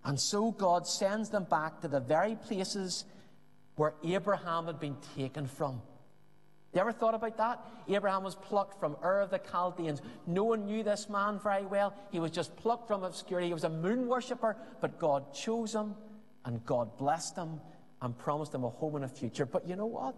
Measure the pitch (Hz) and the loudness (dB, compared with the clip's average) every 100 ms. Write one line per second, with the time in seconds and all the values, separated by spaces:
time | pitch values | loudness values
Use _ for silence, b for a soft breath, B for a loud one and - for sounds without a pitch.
0 | - 143 - 208 226 - 190 175 165 - | 0 0 2 2 2 4 4 4 4 0
1 | 196 214 214 208 175 165 156 156 160 139 | 2 2 0 0 2 2 2 -4 0 0
2 | 123 156 202 220 - 196 190 202 190 175 | 4 4 4 0 -4 -2 0 -2 -2 -4
3 | - B B B B - - - 151 151 | -6 B B B B -20 -16 2 2 2
4 | 165 190 180 185 165 165 165 147 147 135 | 0 2 2 2 2 -2 -2 -4 -4 -6
5 | - - 135 151 139 - 147 127 - - | -8 -4 -4 -2 -6 -2 -2 -2 -10 -18
6 | - - - - - - - 170 214 226 | -20 -20 -20 -20 -20 -20 -2 2 2 2
7 | 226 226 226 220 226 247 B B B 196 | 2 2 -2 0 0 0 B B B 2
8 | 202 190 190 180 - 208 196 - 160 147 | 2 2 0 -8 0 0 0 -2 -4 0
9 | 170 196 196 185 - 180 180 175 160 147 | 2 2 2 0 0 0 0 0 -2 -2
10 | B B - 175 226 226 202 220 208 208 | B B -2 2 4 2 2 0 2 0
11 | - 202 202 202 208 196 196 202 202 196 | 0 0 2 2 2 2 2 2 2 0
12 | B 175 165 170 160 - 220 233 233 208 | B -2 0 0 -4 -2 0 0 0 0
13 | 185 - - 180 175 170 165 160 175 240 | 0 -6 -2 0 2 2 0 2 2 2
14 | 247 247 240 240 226 202 B B 165 - | 2 0 0 0 0 0 B B -2 2
15 | 160 139 135 - - 233 220 214 214 202 | 4 4 0 -6 -2 0 0 0 -2 -6
16 | - - - - 127 117 - 127 113 - | -12 -18 -20 -10 -4 -4 0 2 2 0
17 | 139 160 - - 165 160 - B B - | 0 2 -2 -6 -6 -6 -10 B B -8
18 | 127 117 - 147 147 139 123 - 156 147 | -6 -4 -2 -2 -2 -2 -2 -2 -4 -2
19 | 135 - 120 - 135 185 175 185 214 233 | -6 -4 -6 -2 0 0 -2 -4 -4 -2
20 | 262 | -4